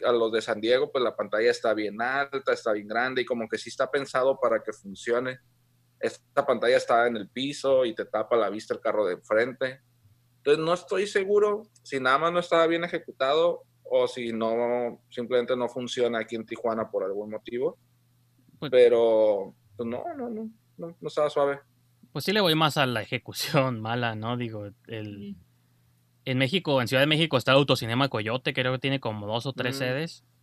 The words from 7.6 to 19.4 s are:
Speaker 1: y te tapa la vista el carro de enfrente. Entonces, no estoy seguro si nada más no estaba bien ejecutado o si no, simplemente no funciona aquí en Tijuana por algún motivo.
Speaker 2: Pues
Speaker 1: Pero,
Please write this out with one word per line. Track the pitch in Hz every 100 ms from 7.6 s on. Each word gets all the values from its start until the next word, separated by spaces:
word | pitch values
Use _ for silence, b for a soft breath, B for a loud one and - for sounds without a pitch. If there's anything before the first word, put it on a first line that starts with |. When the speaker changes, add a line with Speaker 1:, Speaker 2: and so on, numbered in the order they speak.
| 135 131 123
Speaker 1:
y |
te | 110 98
tapa | 107 110 117
la | 101
vista | 107 -
el | 113
carro | 110 104 98
de |
enfrente. | 87 - 107 123 123 131 135 _ _ _ _ _ _
Entonces, | 143 151 160
no |
estoy | 175 - 190 202
seguro | 208 190 208 208 208 - _
si | - 135
nada | 127 139
más | 165
no | 175
estaba | 175 165 160
bien | 170
ejecutado | 175 170 - - 135 156 175 170 - _
o | - 127 127
si | 127 117
no, | 113 113 117 120 123 120 - _
simplemente | - 120 123 120 127
no | 120
funciona | 131 120 127 120 117
aquí | 110 113
en | 110
Tijuana | 113 117 113 110
por | 101
algún | 95 101 107
motivo. | 107 - 120 151 - _ _ _ _ _ _ _ _
Speaker 2:
Pues | 151
Speaker 1:
Pero, | 127 120 117 117 110 107 101